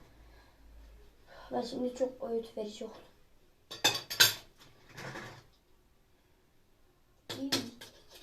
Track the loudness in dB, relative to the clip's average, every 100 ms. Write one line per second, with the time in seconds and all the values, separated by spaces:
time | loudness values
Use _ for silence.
0 | -16 -20 -20 -20 -20 -20 -18 -16 -16 -18
1 | -20 -20 -18 -16 -4 -2 0 2 0 4
2 | 2 2 0 0 0 -4 -4 -4 -8 -10
3 | -18 -20 -20 -20 -20 -20 -14 4 4 4
4 | 4 8 8 8 -6 -20 -20 -20 -16 -10
5 | -8 -6 -8 -12 -18 -20 -20 -20 -20 -20
6 | -20 -20 -20 -20 -20 -20 -20 -20 -20 -20
7 | -20 -14 -8 -4 0 0 0 -8 -14 -16
8 | -18 -16